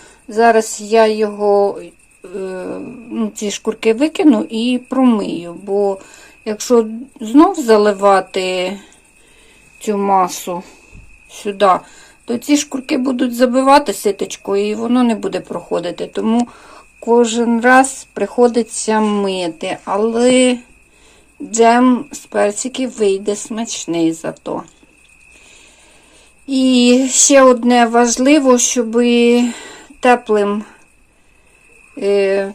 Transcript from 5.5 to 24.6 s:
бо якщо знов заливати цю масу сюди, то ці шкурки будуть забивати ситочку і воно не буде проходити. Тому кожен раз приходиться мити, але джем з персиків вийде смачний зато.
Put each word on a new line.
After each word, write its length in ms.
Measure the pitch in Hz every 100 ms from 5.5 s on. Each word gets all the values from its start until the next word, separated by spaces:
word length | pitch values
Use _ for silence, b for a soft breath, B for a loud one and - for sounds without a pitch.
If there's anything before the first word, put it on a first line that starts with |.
| 175
бо 360 | 202 202 202 190 B B B B 220
якщо 400 | 208 - 240 220 226 277 -
знов 340 | 220 269 359 349
заливати 1200 | 233 214 208 196 202 190 185 190 185 185 185 196 b b b _ b b b b b _
цю 180 | 220 202
масу 640 | 196 190 180 - - 175 - b b b b - _
сюди, 420 | - 208 196 196 175 b b b b -
то 120 | 240
ці 200 | - 294
шкурки 400 | - 269 254 277
будуть 380 | 262 247 254 233
забивати 580 | 247 254 269 285 294
ситочку 600 | - 214 196 190 - - 196
і 200 | 208 214
воно 280 | 233 247
не 120 | 240 214
буде 240 | 196 175
проходити. 680 | - 175 - 175 175 165 175
Тому 400 | 202 214 233 240 B B B B -
кожен 640 | 233 240 233 233 233 233
раз 460 | 247 262 269 - -
приходиться 840 | - 202 - 240 240 220 - - 214
мити, 800 | 214 208 196 185 175 - 190 180 -
але 720 | 196 226 226 247 254 254 240 - _ _ b b b b -
джем 640 | 190 220 226 240 254 240 -
з 80 | -
персиків 800 | - 208 202 208 254 254 254 220
вийде 380 | 208 196 208 202
смачний 800 | - 226 233 - - 170 165
зато. 500 | 165 160 - 170 165